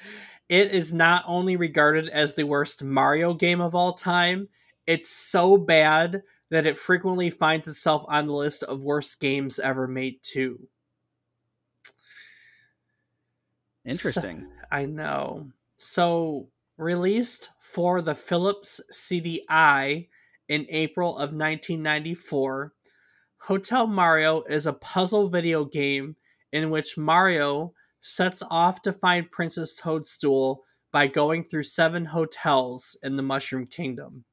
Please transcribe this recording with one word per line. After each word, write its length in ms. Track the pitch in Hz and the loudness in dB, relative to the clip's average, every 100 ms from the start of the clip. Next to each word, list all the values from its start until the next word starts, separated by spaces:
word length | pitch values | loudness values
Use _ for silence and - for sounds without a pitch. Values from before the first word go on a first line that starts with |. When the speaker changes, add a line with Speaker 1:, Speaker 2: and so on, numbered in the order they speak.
| - - - - - | -18 -20 -20 -14 2
Speaker 1:
It 220 | 180 202 | 4 4
is 220 | 190 156 | 2 0
not 320 | 165 165 175 175 | 4 4 4 2
only 300 | 180 185 180 | -2 0 0
regarded 520 | 165 147 147 156 160 | 0 4 4 4 0
as 260 | 151 151 | 0 0
the 100 | 160 | 0
worst 400 | 147 143 139 - | 0 0 -2 -6
Mario 500 | 139 135 139 151 170 | -2 2 4 4 2
game 260 | 170 175 175 | 2 2 2
of 140 | 175 | 0
all 200 | 175 180 | 0 0
time, 520 | 175 185 175 175 185 196 _ _ _ - | 0 0 2 2 0 -6 _ _ _ -2
it's 240 | 165 - | -2 -2
so 460 | - - 180 180 196 | -4 0 4 6 6
bad 680 | 170 160 156 156 170 196 - _ - | 8 6 6 4 2 -4 -12 _ -2
that 160 | 160 156 | 0 0
it 100 | - | 0
frequently 540 | - 180 185 180 175 | 0 0 0 0 -2
finds 360 | - 156 160 160 | 0 0 0 -4
itself 380 | 143 165 151 151 | -4 0 0 0
on 180 | 151 147 | -2 0
the 80 | |
list 280 | 143 147 147 | -2 -2 -4
of 220 | - 135 | -8 -6
worst 340 | 139 147 - - | -2 -4 -4 -6
games 380 | 139 139 139 - | -2 -2 -4 -4
ever 300 | 135 131 131 | -4 -2 -4
made, 340 | 131 131 131 | -4 -6 -8
too. 460 | - 135 131 120 123 _ _ _ _ _ _ _ _ _ _ _ - _ _ - - _ _ _ _ _ _ _ _ _ _ _ _ _ _ _ 123 | -10 -6 -6 -6 -18 _ _ _ _ _ _ _ _ _ _ _ -20 _ _ -20 -20 _ _ _ _ _ _ _ _ _ _ _ _ _ _ _ -8
Speaker 2:
Interesting. 640 | - - 180 95 80 - | -4 -2 -4 -6 -10 -16
Speaker 1:
So, 160 | - - | -18 -8
I 140 | 143 | -6
know. 680 | 143 156 151 139 135 - 139 - _ - | -6 -6 -6 -4 -6 -10 -14 -20 _ -16
So, 760 | - - 175 170 165 147 - _ _ - | -6 0 2 0 -2 -6 -10 _ _ -8
released 720 | 165 175 185 220 240 - - _ | -4 0 0 0 -2 -8 -14 _
for 440 | - - 175 180 | -10 -2 0 0
the 120 | 160 | -2
Philips 680 | 147 - 175 190 202 - - - | -4 -2 0 0 -2 -6 -10 -10
C 300 | - - 175 | -12 -6 -4
D 260 | 165 165 - | -4 -6 2
I 600 | 160 156 139 139 156 170 _ _ _ - | 6 6 6 2 -2 -6 _ _ _ -4
in 200 | 151 - | -4 -2
April 480 | 160 156 180 170 - | -2 -2 -2 -2 -2
of 160 | 147 | -6
nineteen 500 | 156 156 156 - 165 | -2 -4 -4 -6 -4
ninety-four, 920 | 156 151 160 170 - 143 131 135 147 _ _ _ _ _ _ _ | -2 -2 -2 -8 -4 -2 -2 -4 -8 _ _ _ _ _ _ _
Hotel 480 | - 190 - 247 226 | -4 -2 0 0 2
Mario 560 | 196 170 156 156 160 | 2 4 4 4 0
is 240 | - 151 151 | 0 -2 -2
a 80 | |
puzzle 560 | 139 - 185 185 208 196 | -6 -4 -2 2 2 2
video 340 | 175 170 160 | 0 0 0
game 520 | 143 151 139 139 143 151 _ _ - | -2 -2 0 -2 -4 -14 _ _ -6
in 160 | 151 160 | -4 -2
which 300 | 156 151 - | -2 -4 -4
Mario 760 | 151 170 185 160 143 143 175 _ _ _ | 2 4 4 2 0 -2 -6 _ _ _
sets 400 | - - 180 180 - | -6 -2 -2 -2 -4
off 320 | 165 175 185 | 2 2 2
to 100 | 196 | -6
find 380 | 180 180 175 170 | 0 2 2 -2
Princess 440 | - 165 - 156 | -6 -6 -6 -8
Toadstool 880 | - 165 160 151 - 143 135 131 135 _ _ _ | -6 -4 -4 -6 -4 0 2 0 -4 _ _ _
by 160 | 143 139 | 0 2
going 380 | 147 147 165 | 2 2 0
through 180 | 165 156 | -4 -6
seven 420 | 143 - 160 170 | -2 2 2 0
hotels 880 | 160 165 160 - 160 135 127 127 - - | -4 -2 -4 -2 2 2 0 -6 -14 -10
in 140 | 135 135 | -6 -4
the 60 | |
Mushroom 420 | 135 135 - 131 | -2 -4 -4 -8
Kingdom. 600 | 123 - 147 123 131 131 - | -8 -8 -8 -8 -12 -20 -20